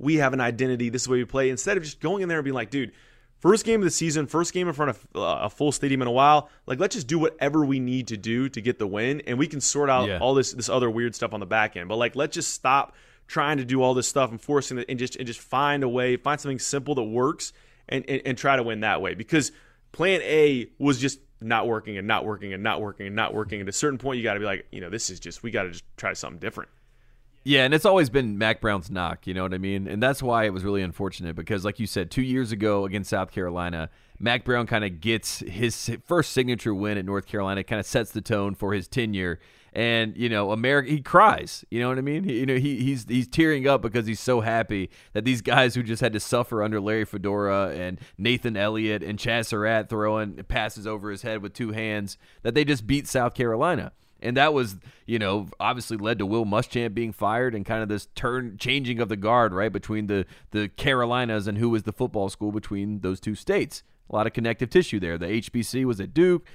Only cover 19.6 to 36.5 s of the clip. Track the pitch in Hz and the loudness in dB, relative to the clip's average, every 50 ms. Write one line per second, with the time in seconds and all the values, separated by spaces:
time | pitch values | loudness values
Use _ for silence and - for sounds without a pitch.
19.6 | - _ _ _ _ _ - - 165 190 190 165 110 104 151 156 151 147 139 123 | -20 _ _ _ _ _ -6 -2 0 2 2 2 2 2 4 6 6 6 6 2
20.6 | 107 - _ - 135 143 139 113 131 135 - - - _ _ - - 110 117 110 | -2 -6 _ -2 2 2 2 2 0 -2 -4 -6 -12 _ _ -10 -2 0 0 2
21.6 | 101 120 113 110 - 110 104 95 95 107 110 98 69 107 104 90 101 98 95 95 | 2 0 -2 -2 -4 -8 -8 -6 -2 0 0 0 0 -2 -6 -8 -8 -10 -6 -4
22.6 | 104 110 98 76 107 104 95 - 101 98 101 110 110 - - 107 107 101 104 104 | -2 -2 -2 -2 -4 -8 -8 -10 -10 -6 -4 -2 -2 -2 -2 -4 -6 -6 -6 -8
23.6 | 98 95 98 - 147 151 135 120 123 139 131 123 113 110 101 101 104 101 98 - | -8 -6 -4 -2 0 0 -2 -2 -4 -6 -4 -2 -2 -2 -2 -2 -2 -4 -4 -6
24.6 | - - - 98 92 85 98 113 - - 92 82 - 85 - - - 117 104 110 | -8 -12 -14 -14 -10 -8 -8 -6 -6 -8 -8 -10 -14 -14 -12 -12 -8 -6 -4 -4
25.6 | 95 90 85 82 - - - - - 98 90 - - 60 - 85 92 107 - - | -4 -6 -8 -12 -16 -18 -12 -8 -6 -6 -4 -6 -8 -12 -10 -10 -8 -8 -8 -10
26.6 | - - _ _ _ _ _ _ _ _ - _ - _ _ _ - 131 143 135 | -12 -14 _ _ _ _ _ _ _ _ -20 _ -20 _ _ _ 0 4 4 6
27.6 | 127 131 151 156 - 208 190 190 156 120 101 139 127 107 104 98 110 110 113 - | 6 8 6 8 8 8 8 8 6 6 4 2 2 2 0 0 2 2 2 2
28.6 | - 110 104 95 85 - 95 92 90 82 82 - - 95 90 92 92 92 92 92 | 0 0 0 0 -2 -4 -4 -4 -2 -4 -4 -6 -8 -6 -4 -4 -2 -2 -2 -4
29.6 | 95 98 98 98 98 - - 104 123 131 139 - 131 120 117 117 110 107 92 92 | -4 -2 -2 -4 -4 -4 -2 0 2 2 2 0 0 0 2 2 2 2 0 -2
30.6 | 92 101 101 98 92 90 82 - 101 92 - - 90 82 82 85 82 - 110 98 | -2 -2 0 0 -2 -2 -4 -4 -6 -6 -6 -6 -8 -8 -8 -8 -6 -4 -4 -2
31.6 | 90 101 101 - 110 98 - 101 87 - - 135 127 131 127 131 127 107 113 98 | -2 -4 -4 -4 -6 -4 -2 -4 -4 -2 -2 -2 0 0 0 0 -2 -2 -2 -2
32.6 | 107 107 104 101 98 98 92 104 95 - 110 98 95 - - 104 92 90 87 87 | 0 2 2 2 0 -2 -4 -6 -4 -2 -2 -2 -2 -4 -4 -6 -4 -4 -4 -4
33.6 | 87 87 85 82 78 - - _ _ _ - - - 117 120 123 - 123 123 120 | -4 -4 -4 -6 -8 -8 -12 _ _ _ -12 -4 -2 0 0 0 0 0 0 0
34.6 | 117 - 120 107 104 98 87 80 80 110 113 107 - - - - 98 - 87 101 | 0 0 0 -2 -2 -2 -4 -4 -2 0 0 0 -2 -6 -8 -8 -10 -10 -4 -2
35.6 | 120 117 107 - - - 117 - - - 175 175 143 - - 135 127 123 | -2 -2 -2 -4 -6 -6 -8 -6 -4 0 2 2 2 2 2 0 2 2